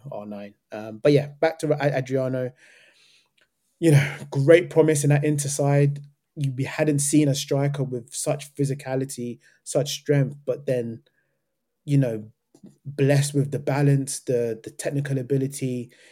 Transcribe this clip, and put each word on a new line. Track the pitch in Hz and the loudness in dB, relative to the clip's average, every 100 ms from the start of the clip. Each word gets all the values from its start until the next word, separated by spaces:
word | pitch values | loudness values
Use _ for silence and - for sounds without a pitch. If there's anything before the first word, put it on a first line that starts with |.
| 135 | -12
R | 107 104 | -12 -10
nine. | 104 101 - _ | -12 -14 -18 _
Um, | 110 110 110 | -12 -12 0
but | 147 | 4
yeah, | 143 143 - | 4 2 -2
back | 160 - | -2 0
to | 156 147 | -2 0
Ad-, | 143 | 0
Adriano. | 135 131 135 131 131 127 - _ _ _ _ _ _ _ _ _ _ _ _ | -2 -2 -2 -2 -2 -6 -8 _ _ _ _ _ _ _ _ _ _ _ _
You | 165 | 4
know, | 143 143 - - | 6 4 -4 -6
great | 139 139 170 147 | 0 6 6 6
promise | 160 156 151 | 2 4 2
in | 143 | 2
that | 143 | 2
Inter | 151 147 139 | 2 -2 -2
side. | - 139 143 143 143 - _ _ | -2 2 4 2 0 -12 _ _
You, | - 139 | -6 -6
we | 123 | -4
hadn't | 123 - 156 143 | -6 -2 0 0
seen | 143 151 147 | 2 4 4
a | |
striker | 135 - 139 143 143 | 0 -2 -2 0 -2
with | 127 123 - | -6 -6 -10
such | - 156 143 - | -8 -6 -6 -8
physicality, | - 139 139 131 131 135 - 120 117 _ _ | -4 -4 -4 -4 -4 -4 -8 -10 -12 _ _
such | - 147 - | -4 -4 -2
strength, | - - 143 135 - | -4 0 2 2 -4
but | - 123 - | -6 -6 -2
then, | 127 117 113 _ _ _ _ _ _ _ _ - | -2 -4 -10 _ _ _ _ _ _ _ _ 0
you | 143 | 2
know, | 127 110 107 _ _ _ - _ | 2 -2 -10 _ _ _ -20 _
blessed | 139 - 139 143 139 | -12 0 4 4 2
with | 143 123 | 0 -2
the | 120 | -4
balance, | - 135 143 139 131 - | -2 2 2 2 0 -6
the, | - 120 120 113 | -2 -2 -2 -4
the | - | -10
technical | - - 143 139 135 | -10 -6 -4 -2 -4
ability. | 123 135 135 139 131 123 120 _ _ | -2 -2 -2 -4 -6 -6 -10 _ _